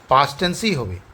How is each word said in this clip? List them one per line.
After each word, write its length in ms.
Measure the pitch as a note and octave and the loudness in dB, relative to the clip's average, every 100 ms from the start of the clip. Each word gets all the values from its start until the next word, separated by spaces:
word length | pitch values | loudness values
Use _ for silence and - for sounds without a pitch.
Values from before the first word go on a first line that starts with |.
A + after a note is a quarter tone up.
| - | 2
পাস্ট 320 | C3 C#3 - | 2 2 0
টেন্সেই 360 | F3+ F3 A3 D#3 | -4 -2 -2 -2
হবে। 240 | G#2 F#2 - | -4 -8 -14